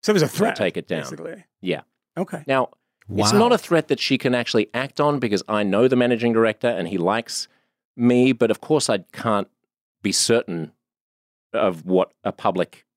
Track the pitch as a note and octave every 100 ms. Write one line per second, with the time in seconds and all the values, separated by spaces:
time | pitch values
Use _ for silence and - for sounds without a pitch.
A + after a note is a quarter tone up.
0 | - G#3 D#3 - G3+ - F#2 F2 D#2 E2
1 | C#2 - E2 - _ _ F#2 E2 - _
2 | _ - F#3 E3+ D3 C3+ B2+ _ _ _
3 | - G2 G#2 G3+ A#3 A#3+ - E3+ - C3+
4 | - C3 C3+ B2 A#2 A#2 G#2+ A#2 C#3 -
5 | D3 D3 A#2+ G2+ - G#2+ G#2 G2 B2+ B2+
6 | B2 A#2+ A#2+ A2+ A2+ G#2+ B2 G2+ E2+ F#2
7 | E2+ G#2+ - - - _ _ _ _ -
8 | A#2+ B2 B2+ B2 A2+ A2 - D3+ - G#2
9 | - - A#2 G#2 F#2+ _ _ _ _ _
10 | G2+ - - A#2 - E2+ D#2 _ _ _
11 | _ _ _ _ _ - G2 E2 E2+ F#2
12 | - _ G2+ - G#2+ F#2 E2+ - _